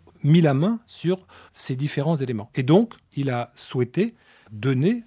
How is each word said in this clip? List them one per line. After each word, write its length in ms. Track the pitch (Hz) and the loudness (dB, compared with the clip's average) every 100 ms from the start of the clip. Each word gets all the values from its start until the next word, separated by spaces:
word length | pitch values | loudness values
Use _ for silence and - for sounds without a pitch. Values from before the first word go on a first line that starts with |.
| _ _ | _ _
mis 180 | 143 170 | 4 6
la 120 | 156 | 6
main 260 | 135 180 233 _ | 2 0 -2 _
sur 420 | - 165 185 _ - - | -8 -6 -6 _ -20 -20
ces 220 | - - 127 | -12 -8 -6
différents 420 | 143 - 143 160 | -4 -4 -2 -2
éléments. 320 | 131 113 101 - | -2 -6 -8 -4
Et 80 | |
donc, 300 | 127 170 233 - _ - | 4 4 4 -4 _ -6
il 140 | 135 | -4
a 220 | 120 120 - | -4 -6 -12
souhaité 600 | - 131 123 160 233 - _ _ - | -8 -4 -2 -2 -4 -6 _ _ -20
donner, 520 | 107 127 127 160 240 | -6 -2 0 0 -2